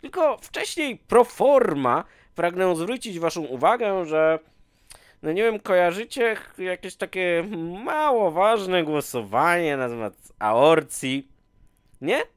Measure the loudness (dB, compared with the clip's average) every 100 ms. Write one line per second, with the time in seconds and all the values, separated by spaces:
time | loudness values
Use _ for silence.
0 | -10 0 0 0 -10 -10 -8 -4 -6 -6
1 | _ 4 4 2 4 4 4 0 0 0
2 | -2 _ _ -4 -4 0 0 0 -4 -6
3 | -8 -4 -4 -4 -8 0 0 2 -2 -2
4 | -2 2 2 0 _ _ _ _ _ -20
5 | _ _ -6 0 0 -2 0 2 2 0
6 | -8 -2 -2 -2 -10 -10 -8 -8 -10 -10
7 | -8 -4 0 0 -2 -8 -8 -10 -6 -2
8 | 0 2 2 2 2 2 0 -2 0 -2
9 | -4 -6 -2 2 2 2 0 -2 -4 -6
10 | -8 -10 -20 -4 0 6 6 6 2 -8
11 | -6 -6 -8 _ _ _ _ _ _ _
12 | -4 -2 -4